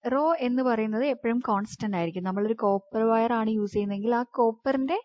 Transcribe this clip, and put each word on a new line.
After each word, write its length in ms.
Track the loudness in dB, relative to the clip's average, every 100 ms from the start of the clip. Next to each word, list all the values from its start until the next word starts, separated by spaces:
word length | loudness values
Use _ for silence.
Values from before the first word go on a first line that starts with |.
rho 320 | -2 0 0 0
എന്ന് 240 | 0 0
പറയുന്നത് 420 | 2 0 0 0
എപ്പോഴും 340 | 0 0 -2 -2
കോൺസ്റ്റന്റ് 580 | 0 -2 -2 -6 -4 -2
ആയിരിക്കും. 280 | -2 -2
നമ്മളൊരു 320 | -4 -2 -2 0
കോപ്പർ 420 | 2 0 _ 0
വയർ 300 | 2 4 2
ആണ് 180 | 0 0
യൂസ് 220 | 0 -2
ചെയ്യുന്നതെങ്കിൽ 420 | -2 -2 -4 0
ആ 80 | 0
കോപ്പറിന്റെ 760 | -2 2 2 2 -2 0 0 -2